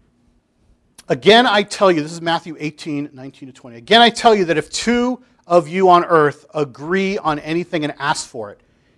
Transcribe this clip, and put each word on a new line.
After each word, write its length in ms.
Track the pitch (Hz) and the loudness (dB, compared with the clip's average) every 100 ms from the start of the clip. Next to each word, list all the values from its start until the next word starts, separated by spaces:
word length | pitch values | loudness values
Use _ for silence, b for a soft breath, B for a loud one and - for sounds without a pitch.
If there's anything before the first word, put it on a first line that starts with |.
| _ _ _ _ _ _ _ _ _ _ - | _ _ _ _ _ _ _ _ _ _ -8
"Again, 360 | 147 180 226 247 | -2 4 4 4
I 180 | 208 | 0
tell 280 | 208 - 202 | -2 0 2
you," 100 | 165 | 2
this 100 | 151 | -4
is 100 | 170 | -8
Matthew 340 | 165 165 175 139 | -6 -6 -6 -10
eighteen, 500 | 151 151 165 143 143 | -12 -10 -10 -8 -10
nineteen 340 | 127 135 - 135 | -14 -20 -20 -20
to 60 | |
twenty. 240 | - 123 117 | -20 -20 -14
"Again, 240 | 117 220 | 0 4
I 80 | 233 | 4
tell 260 | 226 240 214 | 4 2 2
you 100 | 170 | 2
that 120 | 156 | -2
if 120 | - | -4
two 520 | - - 240 247 247 b b - | -6 -2 0 0 -4 b b 0
of 220 | 175 151 | 0 0
you 220 | 185 185 | 0 4
on 140 | 175 | 4
earth 420 | 170 165 147 135 _ | 4 2 2 -2 _
agree 640 | 156 143 117 151 190 190 202 | -6 -6 -8 -6 -4 -2 -4
on 220 | 156 147 | -4 -6
anything 440 | 151 165 175 175 | -6 -6 -4 -6
and 100 | 147 - | -6 -6
ask 280 | 143 156 - | -6 -6 -8
for 240 | 123 104 | -14 -16
it, 80 | - _ _ _ | -16 _ _ _